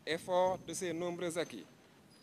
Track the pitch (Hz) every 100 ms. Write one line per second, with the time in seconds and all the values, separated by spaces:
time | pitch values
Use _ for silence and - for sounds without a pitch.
0 | - 165 190 180 185 185 - 165 180 165
1 | 175 170 175 165 151 110 78 - - -
2 | - -